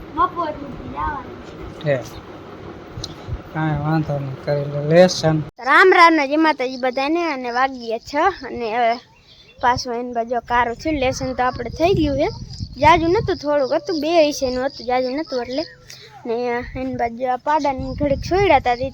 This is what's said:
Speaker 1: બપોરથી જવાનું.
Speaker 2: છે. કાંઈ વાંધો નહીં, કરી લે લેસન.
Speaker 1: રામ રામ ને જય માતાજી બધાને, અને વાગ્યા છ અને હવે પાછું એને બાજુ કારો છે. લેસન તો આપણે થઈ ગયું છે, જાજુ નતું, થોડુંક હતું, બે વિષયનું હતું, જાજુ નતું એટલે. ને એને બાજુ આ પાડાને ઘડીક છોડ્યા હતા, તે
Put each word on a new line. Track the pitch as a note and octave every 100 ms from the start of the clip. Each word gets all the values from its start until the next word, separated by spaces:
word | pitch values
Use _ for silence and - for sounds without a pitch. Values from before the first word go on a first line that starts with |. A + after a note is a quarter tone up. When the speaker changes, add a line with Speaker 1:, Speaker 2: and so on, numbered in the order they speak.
| - D4+
Speaker 1:
બપોરથી | F4 F4 D#4+ D4 C#4+ - C4
જવાનું. | C#4 D#4 C#4+ - - - - - -
Speaker 2:
છે. | D3+ C3+ A#2 - - - - - - - - - - - - - -
કાંઈ | D#3+ D#3 D3 D3+
વાંધો | D#3+ D#3 C#3+
નહીં, | C3+ C3 -
કરી | D3 C#3+
લે | C#3+ D3
લેસન. | E3 F3+ - D#3+ D#3 D3+ - A#3
Speaker 1:
રામ | D#4+ F#4+ F4+
રામ | E4+ D#4+
ને | C4+
જય | D4+ D#4+
માતાજી | D4 B3+ C4 B3+
બધાને, | B3+ C#4 E4 E4+
અને | C4+ B3 A#3+
વાગ્યા | C4+ B3+ A#3 A3+ -
છ | C#4+ F#4 F#4 C#4
અને | A#3+ A3+ A#3
હવે | A#3 A#3+ - _ _ - - -
પાછું | B3+ B3 B3+ A#3
એને | B3 A#3
બાજુ | A#3 A#3+ -
કારો | A#3+ A#3+ A#3
છે. | D#4+ D4+
લેસન | B3+ C4 C4 B3+
તો |
આપણે | B3+ B3+ A#3+ -
થઈ | E4+ F#4+
ગયું | D4+ C#4
છે, | F4 - - - - -
જાજુ | D4 E4+ E4
નતું, | G4+ - D#4+
થોડુંક | C#4+ D4 B3+ C#4+
હતું, | A#4+ E4
બે | D4 E4+ D4+
વિષયનું | D4 C4 B3+ C4+
હતું, | - A#3
જાજુ | B3+ B3+ C4+
નતું | D#4+ B3+
એટલે. | A#3+ C4 E4+ - - - - - B3
ને | A#3 B3 A#3+ B3 C4
એને | C4 B3
બાજુ | A#3+ A#3 B3+
આ | B3 D4
પાડાને | D#4 C#4 C4 C4 C4
ઘડીક | C#4+ C4+ -
છોડ્યા | F4+ G4 C#4
હતા, | B3+ A#3+
તે | C4+